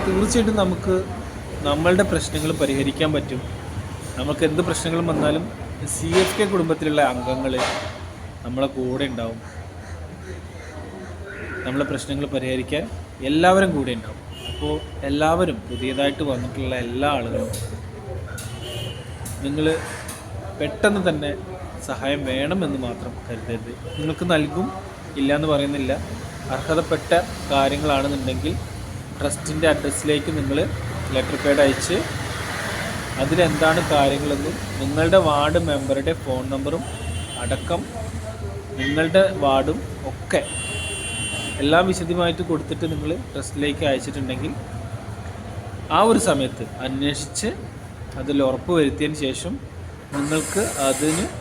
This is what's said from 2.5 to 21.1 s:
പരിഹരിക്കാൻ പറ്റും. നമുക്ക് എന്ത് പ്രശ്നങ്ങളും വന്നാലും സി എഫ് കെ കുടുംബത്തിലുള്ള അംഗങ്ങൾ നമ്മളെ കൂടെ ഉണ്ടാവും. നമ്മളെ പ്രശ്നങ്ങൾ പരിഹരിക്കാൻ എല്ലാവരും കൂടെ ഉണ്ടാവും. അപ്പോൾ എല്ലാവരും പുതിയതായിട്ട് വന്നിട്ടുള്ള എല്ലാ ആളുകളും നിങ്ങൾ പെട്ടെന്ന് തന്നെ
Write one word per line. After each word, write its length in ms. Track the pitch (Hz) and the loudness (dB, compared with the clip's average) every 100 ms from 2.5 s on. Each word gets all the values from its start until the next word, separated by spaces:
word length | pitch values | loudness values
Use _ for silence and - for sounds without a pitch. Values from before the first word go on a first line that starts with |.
പരിഹരിക്കാൻ 640 | 160 139 135 143 139 156 | 2 2 4 0 2 2
പറ്റും. 280 | 147 139 127 - - - - - - - - | 2 0 -6 -6 -8 -8 -8 -8 -8 -8 -4
നമുക്ക് 280 | 151 143 160 | -2 2 2
എന്ത് 160 | 151 | 2
പ്രശ്നങ്ങളും 460 | 180 160 170 165 170 | 0 0 0 0 2
വന്നാലും 440 | 151 151 156 196 - - - - - | 2 2 2 -2 -8 -10 -8 -6 -4
സി 80 | 165 | 2
എഫ് 300 | 180 185 - | 4 4 4
കെ 80 | 208 | 2
കുടുംബത്തിലുള്ള 560 | 190 160 160 156 147 | 4 2 2 2 4
അംഗങ്ങൾ 580 | 139 123 123 131 135 127 120 117 - - - - - - 120 | 4 2 -2 0 0 0 0 -2 -6 -10 -12 -12 -14 -10 -6
നമ്മളെ 220 | 127 135 | 0 0
കൂടെ 380 | 135 127 131 139 | 0 -2 0 -2
ഉണ്ടാവും. 360 | 120 117 113 - - - - - - - - - - - - - - - - - - - - - - 127 | -2 -4 -6 -10 -12 -12 -12 -12 -12 -12 -12 -12 -12 -12 -14 -12 -12 -12 -12 -12 -12 -12 -10 -8 -6 -4
നമ്മളെ 200 | 135 139 | -2 -2
പ്രശ്നങ്ങൾ 400 | 135 - 139 135 | -2 -4 -4 -2
പരിഹരിക്കാൻ 640 | 135 131 131 123 147 220 - - - 131 | -2 0 -2 0 -2 -2 -8 -12 -6 0
എല്ലാവരും 460 | 151 180 190 190 151 | 6 8 8 6 2
കൂടെ 140 | 131 | 0
ഉണ്ടാവും. 280 | 117 - - - - - | -2 -6 -12 -12 -12 -10
അപ്പോൾ 560 | - 151 156 - - 139 | -4 -2 -2 -6 -6 -2
എല്ലാവരും 500 | 143 156 170 175 117 92 | 2 4 4 2 0 -6
പുതിയതായിട്ട് 540 | 120 131 131 139 139 | -4 -2 2 2 2
വന്നിട്ടുള്ള 520 | 147 123 - - 131 127 | -2 -2 -2 -4 -2 -2
എല്ലാ 340 | 120 123 147 | -2 0 2
ആളുകളും 680 | 135 117 113 - - - - - - - - - - - - - - - - - - - - | 2 0 -2 -2 -4 -6 -8 -10 -12 -10 -8 -8 -8 -8 -10 -8 -8 -8 -10 -10 -10 -8 -6
നിങ്ങൾ 340 | 139 147 156 160 - - - - - - - - | -2 2 4 2 -2 -8 -10 -10 -10 -10 -8 -4
പെട്ടെന്ന് 500 | 147 - 208 202 | -4 2 4 4
തന്നെ 240 | 180 | 2